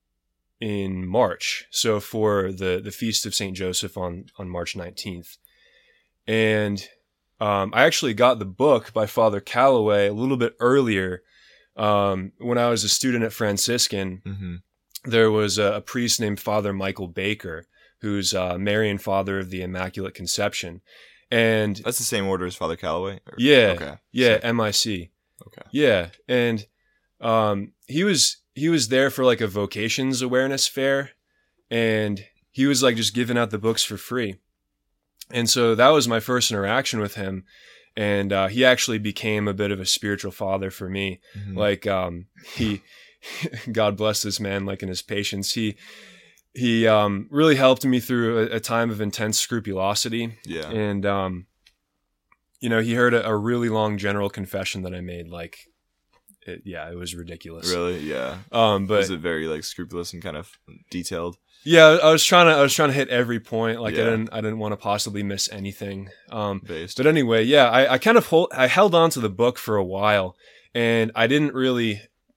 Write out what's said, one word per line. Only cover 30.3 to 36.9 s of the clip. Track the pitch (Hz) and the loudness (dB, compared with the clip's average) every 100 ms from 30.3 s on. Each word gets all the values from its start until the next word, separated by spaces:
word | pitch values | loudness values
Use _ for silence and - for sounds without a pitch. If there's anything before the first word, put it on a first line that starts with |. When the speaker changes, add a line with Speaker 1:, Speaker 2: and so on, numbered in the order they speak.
| 123 135 139 - | 0 0 -2 -4
Speaker 1:
fair, | - 135 139 135 _ _ _ _ _ - | -2 -2 -2 -4 _ _ _ _ _ -6
and | 117 113 110 107 101 101 _ _ | -2 0 0 -2 -4 -10 _ _
he | - 139 | -2 0
was, | 135 | 2
like, | 131 113 | 2 2
just | 107 110 | -2 -2
giving | 120 120 | -2 -2
out | 117 | -2
the | 104 | -2
books | 110 113 | -2 -2
for | - 101 | -2 -6
free. | - 123 110 90 _ _ _ _ _ _ _ - - | -8 -6 -6 -8 _ _ _ _ _ _ _ -20 -8
And | 117 117 | -4 0
so | 127 117 113 | 2 2 6
that | 127 | 6
was | 156 120 | 6 2
my | 113 | -2
first | 107 123 117 | -2 -2 -2
interaction | 107 98 120 135 | -2 -2 -2 -2